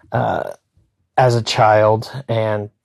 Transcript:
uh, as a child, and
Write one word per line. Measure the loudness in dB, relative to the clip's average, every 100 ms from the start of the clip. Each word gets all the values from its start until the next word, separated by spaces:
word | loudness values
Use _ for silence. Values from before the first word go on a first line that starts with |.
| _
uh, | -4 -4 -4 -8 -14 _ _ _ _ _ 0
as | 2 0
a |
child, | -2 2 4 4 4 0 -4 -12 -6
and | -4 -2 -4 -8 _